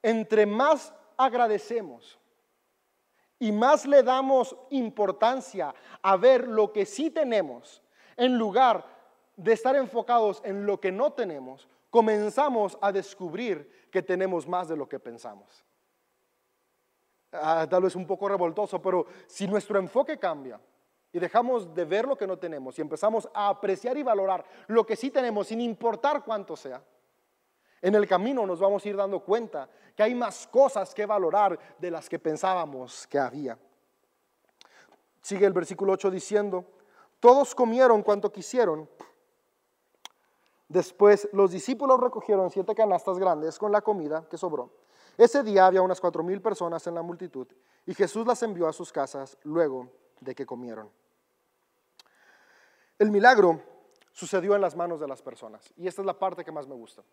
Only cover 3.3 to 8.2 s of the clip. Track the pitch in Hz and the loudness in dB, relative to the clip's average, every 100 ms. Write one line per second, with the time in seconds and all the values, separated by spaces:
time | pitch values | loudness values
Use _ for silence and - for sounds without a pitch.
3.3 | _ 220 208 247 294 277 285 240 262 269 | _ -4 0 4 2 6 6 6 2 2
4.3 | 269 240 - - 277 233 - 202 185 220 | 2 2 -6 -6 -4 -4 -2 -2 2 0
5.3 | 262 - 196 151 - - - 190 190 240 | 0 -8 -8 -8 -8 -20 -4 0 4 6
6.3 | 262 247 220 208 214 196 - 311 - 269 | 4 2 0 0 0 -4 -4 -4 -2 0
7.3 | 220 156 120 - _ _ _ _ - | 0 -2 -10 -20 _ _ _ _ 0